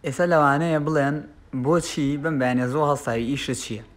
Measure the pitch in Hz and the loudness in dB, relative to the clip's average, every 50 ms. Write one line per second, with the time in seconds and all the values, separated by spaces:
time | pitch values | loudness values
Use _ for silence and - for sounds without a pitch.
0 | - 147 131 - 180 175 170 156 147 139 139 143 165 170 160 151 147 156 156 151 | -6 -6 0 0 2 4 4 6 6 6 4 4 2 2 0 0 0 0 0 2
1 | 139 143 147 151 143 - - - - - - 131 123 143 170 170 160 - - 160 | 2 0 -2 -4 -6 -12 -20 -20 -18 -10 -6 -2 0 2 2 2 0 -2 -4 -2
2 | 143 139 147 143 139 165 160 135 127 123 127 127 123 123 131 156 151 147 143 - | 0 0 -2 -2 -2 -2 -2 0 0 0 0 0 -2 0 0 0 0 0 0 -2
3 | - 120 113 117 117 117 143 135 - - 127 - - - 113 104 117 - - | -2 -4 -2 -2 -2 -2 -4 -4 -4 -4 -6 -6 -6 -10 -10 -10 -12 -18 -20